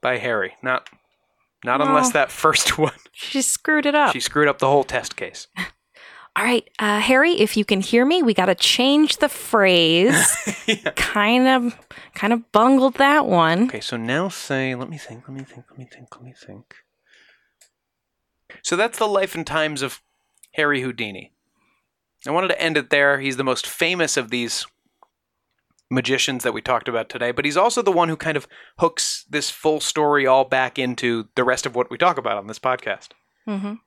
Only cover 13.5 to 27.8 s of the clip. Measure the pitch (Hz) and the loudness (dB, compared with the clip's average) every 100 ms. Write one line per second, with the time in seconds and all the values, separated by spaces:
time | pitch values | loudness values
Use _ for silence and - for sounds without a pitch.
13.5 | 170 247 107 - 123 113 139 190 - - | 2 0 -2 -8 -8 -4 -2 -4 -8 -6
14.5 | 135 131 123 127 156 - 113 123 135 135 | -4 -4 -6 -10 -14 -16 -18 -16 -16 -16
15.5 | - - - 127 - 123 - 123 127 - | -20 -20 -20 -20 -20 -20 -20 -20 -20 -20
16.5 | 101 _ - _ _ _ _ _ _ _ | -20 _ -20 _ _ _ _ _ _ _
17.5 | _ _ _ _ _ _ _ _ _ _ | _ _ _ _ _ _ _ _ _ _
18.5 | - - 175 226 - 220 196 190 170 156 | -14 -4 -2 -2 0 0 0 -2 -6 -4
19.5 | 160 156 147 135 - _ _ _ _ _ | -2 -2 -4 -8 -10 _ _ _ _ _
20.5 | - 147 143 127 113 107 95 - _ _ | -4 -2 -2 -4 -8 -10 -10 -18 _ _
21.5 | _ _ _ _ _ _ _ - 160 185 | _ _ _ _ _ _ _ -4 -2 -2
22.5 | - 165 151 123 143 143 139 135 127 135 | -2 0 -2 0 2 2 2 -2 -4 -2
23.5 | 123 - - 165 180 156 - 113 123 117 | -2 -6 -4 -2 -2 -2 -2 -4 -4 -4
24.5 | - - _ _ _ _ _ _ _ _ | -6 -10 _ _ _ _ _ _ _ _
25.5 | _ _ _ _ 127 120 131 - 127 127 | _ _ _ _ -4 0 -2 -2 -2 -4
26.5 | 113 - 120 - 117 110 123 120 120 143 | -4 -2 -2 0 -4 -6 -4 -4 -2 -2
27.5 | 147 220 247 | 2 2 2